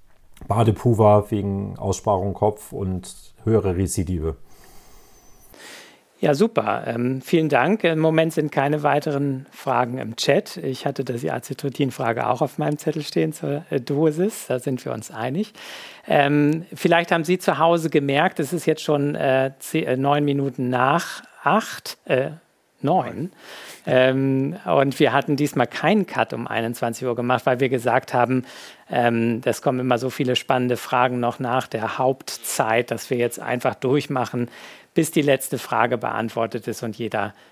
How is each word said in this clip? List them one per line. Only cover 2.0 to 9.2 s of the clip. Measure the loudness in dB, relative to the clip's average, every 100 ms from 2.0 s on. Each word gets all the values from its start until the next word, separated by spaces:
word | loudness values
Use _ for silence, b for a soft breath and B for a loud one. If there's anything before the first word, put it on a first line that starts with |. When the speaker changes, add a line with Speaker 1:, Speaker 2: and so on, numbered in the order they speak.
| 0 0 0
Speaker 1:
Kopf | 0 0 0 -8
und | -6 -4 -6 -8 -18 -20 -6 2
höhere | 2 2 0
Rezidive. | 0 0 -2 -2 -4 -6 -12 b b b b b b b b b -20 B B B B B B -2
Speaker 2:
Ja, | 2
super. | 4 2 2 0 -2 -2
Ähm, | -2 -2 -4
vielen | 0 0 2
Dank. | 2 2 2
Im | 2 2
Moment | 2 4 2
sind | 0 -2
keine | 0 0 2
weiteren | 0 0 0 -2